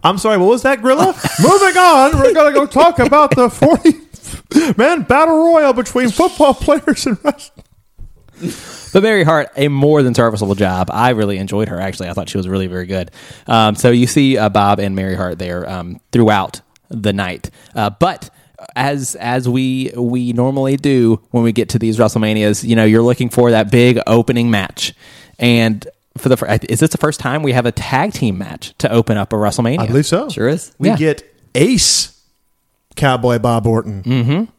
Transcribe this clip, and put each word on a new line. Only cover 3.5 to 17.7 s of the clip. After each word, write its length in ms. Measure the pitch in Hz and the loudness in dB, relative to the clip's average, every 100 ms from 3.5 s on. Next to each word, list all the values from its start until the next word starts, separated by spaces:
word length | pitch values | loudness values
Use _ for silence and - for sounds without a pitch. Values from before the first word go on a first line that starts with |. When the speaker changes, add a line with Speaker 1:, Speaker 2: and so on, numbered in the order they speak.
| - 277 330 330 - - - - - _ - 320 208 | 2 2 4 4 2 -6 -20 -18 -18 _ 0 0 2
Speaker 1:
man 260 | 254 339 | 2 0
battle 340 | 214 269 320 320 | 0 2 4 2
royal 360 | 330 330 294 | 4 4 2
between 360 | 254 240 247 247 | 0 -2 -2 -2
football 440 | - 359 - 294 | 0 -2 2 2
players 520 | 254 - 294 - 285 - | 2 0 0 0 -2 -2
and 100 | 208 | -2
wrestlers. 280 | 294 277 - _ _ _ _ _ - - _ _ 170 - - - - | -4 -6 -10 _ _ _ _ _ -20 -20 _ _ -10 -10 -18 -20 -2
Speaker 3:
But 100 | 190 | 0
Mary 200 | 208 214 | 2 2
Hart, 260 | 156 160 143 - | 2 2 -2 -2
a 120 | 143 | -2
more 340 | 139 143 151 | 2 2 4
than 100 | 127 | 2
serviceable 420 | 120 117 107 104 98 | 2 0 0 -2 0
job. 340 | 98 92 90 | 0 0 -4
I 180 | 101 120 | 0 0
really 260 | 120 104 98 | 0 -2 -4
enjoyed 320 | 95 101 107 | -6 -4 -4
her, 100 | 87 | -6
actually. 300 | 95 92 90 | -8 -8 -10
I 40 | |
thought 160 | 90 87 | -8 -6
she 80 | 101 | -6
was 100 | 92 | -4
really 200 | 95 95 | -4 -4
very 180 | 90 90 | -8 -6
good. 260 | 95 87 - - - - | -6 -8 -14 -20 -20 -2
Um, 280 | 120 110 107 | 2 2 2
so 160 | 123 | 2
you 160 | 120 120 | 4 2
see, 300 | - 135 131 | 2 0 2
uh, 120 | 107 | 0
Bob 300 | 104 101 101 | 0 0 0
and 160 | 101 95 | -2 -4
Mary 200 | 95 92 | -6 -4
Hart 240 | 92 85 | -6 -8
there, 300 | 90 87 87 | -8 -8 -8
um, 300 | 92 87 - _ | -10 -12 -16 _
throughout 500 | 120 110 104 92 - _ _ _ | 2 4 2 -2 -10 _ _ _
the 220 | 117 104 | -6 -4
night. 360 | 101 92 90 - _ _ | -2 -4 -8 -14 _ _